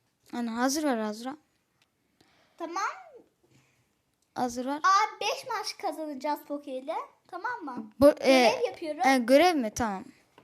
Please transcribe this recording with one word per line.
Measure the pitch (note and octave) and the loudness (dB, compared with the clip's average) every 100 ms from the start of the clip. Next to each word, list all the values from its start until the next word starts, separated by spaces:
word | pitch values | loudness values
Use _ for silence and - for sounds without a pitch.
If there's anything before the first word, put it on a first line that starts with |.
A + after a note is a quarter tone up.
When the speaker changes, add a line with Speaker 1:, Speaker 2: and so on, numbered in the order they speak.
| _ _ _ | _ _ _
Speaker 1:
Aynen. | A#3+ A#3 | -8 -6
Hazır | A3+ C4 D4+ | 0 0 0
ver | D4+ A3+ | 0 0
Azra. | G#3+ G#3+ B3 D4+ _ _ _ _ _ _ _ _ _ _ _ - | -2 -6 -10 -14 _ _ _ _ _ _ _ _ _ _ _ -14
Speaker 2:
Tamam. | E4 F4+ A4+ F5+ E5+ B4 - _ _ _ _ _ _ _ _ _ _ | -10 -6 -6 -6 -16 -20 -20 _ _ _ _ _ _ _ _ _ _
Speaker 1:
Hazır | C4 B3+ A#3+ B3 | -8 -6 -6 -6
ver. | D4 | -2
Speaker 2:
Aa, | F#4 G4 G#4+ - | 2 2 0 -2
beş | G4+ - C5 | -6 -4 -6
maç | G#4 G#4+ - | -8 -8 -8
kazanacağız | G4 D4+ D4+ C4 D4+ D4 - | -8 -6 -8 -6 -6 -6 -6
Poke | C#4+ C#4+ | -10 -8
ile. | C4 C4+ F#4+ C#5+ _ _ | -8 -6 -8 -10 _ _
Tamam | F4+ A4 A#4+ | -10 -8 -8
mı? | C#4+ B3 A3 - | -8 -10 -12 6
Speaker 1:
Bu, | C#4+ | 6
Speaker 2:
Görev | D4+ B3+ | 6 4
Speaker 1:
e, | C4 A#3+ B4 A#4 | 4 4 2 -4
Speaker 2:
yapıyorum. | - D#4+ D4+ C4 | -4 -8 0 2
Speaker 1:
e, | C4+ | 4
görev | A#3 C#4 F4+ D#4 | 6 8 8 4
mi? | A3 | -2
Tamam. | - A3+ F#3+ - _ _ _ | -2 -4 -4 -12 _ _ _